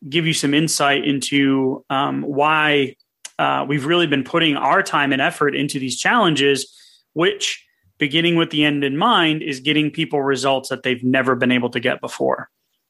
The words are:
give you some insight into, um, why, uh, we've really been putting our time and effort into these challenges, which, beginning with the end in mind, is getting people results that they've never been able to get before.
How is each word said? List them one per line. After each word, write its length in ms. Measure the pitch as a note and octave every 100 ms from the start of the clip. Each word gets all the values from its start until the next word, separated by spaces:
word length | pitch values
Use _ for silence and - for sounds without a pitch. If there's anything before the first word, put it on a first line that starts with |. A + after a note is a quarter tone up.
| D3
give 180 | D3+ D#3+
you 60 |
some 200 | D#3 C#3+
insight 520 | C#3+ D#3+ - C#3+ C#3 D3
into, 800 | C#3+ B2+ C#3+ C#3 C3+ C3 C3 -
um, 340 | C3+ C#3 C3+
why, 720 | C#3+ C#3 D3+ D#3 D3+ D3 C3 - _ _ - -
uh, 260 | C#3+ C#3 C#3
we've 200 | D3 C3
really 220 | F3 E3+
been 180 | C#3 C3
putting 320 | E3+ D#3+ C#3
our 260 | C3+ F3
time 300 | F#3+ D#3 C#3+
and 80 | C3+
effort 340 | D3+ E3 D3 C#3
into 240 | C#3+ C#3+
these 180 | C3 B2
challenges, 760 | F3+ A#3+ F#3+ C#3+ C#3 C#3 - - - _ _
which, 520 | D3+ F3+ G3+ - - _ _ _ -
beginning 380 | D3 D3+ E3+ E3+
with 140 | E3
the 140 | D#3
end 200 | D3+ D3
in 140 | C#3 C#3
mind, 440 | G#3+ G#3+ E3 D#3
is 180 | D#3 C3+
getting 300 | C3 D3+ D3+
people 300 | D3+ D#3 D3
results 480 | C3+ C3 C3+ C3+ C3
that 140 | B2+
they've 200 | C3 B2
never 320 | B2 C3 B2+ B2
been 160 | B2
able 180 | B2+ A#2+
to 100 | B2
get 200 | B2 C#3
before. 500 | - - C3 - - _ _ _ _